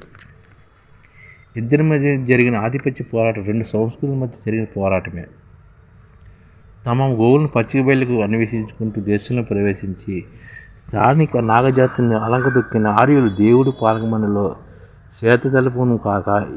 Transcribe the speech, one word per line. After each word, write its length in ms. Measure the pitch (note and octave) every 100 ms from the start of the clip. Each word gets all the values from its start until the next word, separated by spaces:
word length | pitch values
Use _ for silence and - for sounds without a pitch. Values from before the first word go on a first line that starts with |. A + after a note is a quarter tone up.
| - - - - - - _ _ _ - - - - - _ A#2
ఇద్దరి 260 | A#2 D3
మధ్య 420 | D#3 D3+ C#3+ C#3
జరిగిన 320 | B2 B2+ B2 A2+
ఆధిపత్య 480 | A2 C3+ C#3 C3
పోరాటం 400 | A#2+ A#2 A2+ A2
రెండు 200 | G2 A2+
సంస్కృతుల 520 | G#2+ G#2+ A2+ - C#3 C3+
మధ్య 180 | B2 - A2
జరిగిన 200 | A2+ G#2+ G#2
పోరాటమే. 500 | G2 F#2+ F2+ E2+ - - - - - - - - - - - - - - - - -
తమ 160 | B2
గోవులను 460 | C3+ A#2 A#2 C#3 D3
పచ్చిక 380 | B2 A2 C#3 C3
బయలుకు 360 | C3+ B2+ A#2+
అన్వేషించుకుంటూ 800 | G2+ A2+ G#2+ A2+ A2 - A2 G#2+
దేశంలో 420 | G2+ G#2 - B2
ప్రవేశించి 800 | A2 G2+ G2+ G2 G2 F#2 - F#2 - - - - - - -
స్థానిక 480 | G#2+ A2+ D3+ D3+ B2+
నాగజాతుల్ని 800 | A2+ A2+ C3 C3 B2+ - A#2+ A2
అలంకదొక్కిన 720 | A2+ B2 C3 B2+ A2+ A#2 G#2+
ఆర్యులు 420 | G#2 C3 C#3+ A#2
దేవుడి 440 | F#2+ G#2+ A#2+ C3+ C3
పాలకమండలిలో 720 | A2+ A2 A2 A2 G#2+ G#2 G2 - - - - - - -
శ్వేతదళపును 800 | A2+ A#2+ C3+ C3+ C3 B2 B2 A#2
కాక 480 | G#2+ G2+ G2 G2+ G2+